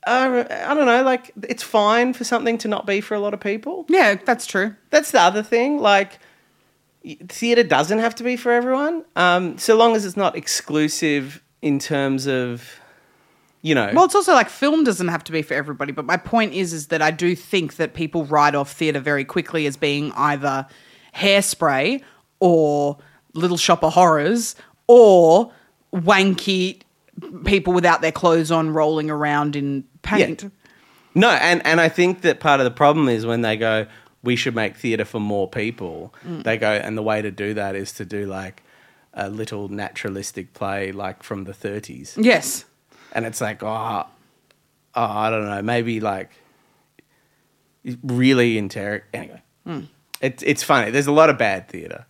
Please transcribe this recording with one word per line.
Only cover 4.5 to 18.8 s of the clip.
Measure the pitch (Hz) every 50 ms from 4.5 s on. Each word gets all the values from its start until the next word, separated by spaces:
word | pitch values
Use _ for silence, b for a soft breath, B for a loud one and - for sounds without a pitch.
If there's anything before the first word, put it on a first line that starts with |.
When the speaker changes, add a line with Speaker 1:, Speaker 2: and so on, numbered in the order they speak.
| - 196 185 220 208 _ _ _
Speaker 1:
That's | - 302 294 -
the | - 285
other | 175 175 196 208 214
thing. | 214 - 233 240 277 294 285
Like, | - 208 202 196 196 190 - - b b b b b b b b b b b b _ _ _ _ _
y-, | - - _ - 180
theatre | - - - 233 240 233 240
doesn't | 175 151 135 151 160 202 220
have | 226 233 226
to | - 233
be | 247 254
for | 240 247 240 240
everyone, | 240 240 247 262 262 285 302 339 339 320 _ _
um, | - 180 180 175 180 185 175 147 -
so | - - 226
long | 220 226 233 226
as | 220 202
it's | 190 180
not | 202 196 180 -
exclusive | 170 151 - - - - - 147 151 151 151 - - - 156 147 143 135 135 147 - _ _ _ _
in | - 156 143 139
terms | - - 151 143 139 135 135 135 131 139
of, | 131 131 127 123 120 117 117 - - b b b b b b b b b b b b b b b b _ _
you | 160 156
know. | 135 110 101 104
Speaker 2:
Well, | 294 359
it's | 370 -
also | 403 381 - 359
like | 262 220 -
film | - - - 285 302 320 311
doesn't | 254 202 170 180 175
have | 165 165 -
to | - 156
be | 160 151
for | - 151
everybody, | 135 147 147 147 113 139 139
but | 135 139 147
my | 123 165 180
point | - - - 233 220 208 135
is, | 180 190 175 165
is | 160 147 -
that | 165 160 156
I | 156
do | 160 151 175 175 180
think | 170 - - - 190 170 143 -
that | - 165 156 -
people | - 170 156 - 170 156
write | 143 156 151 147 147 143
off | 143 139 143
theatre | - -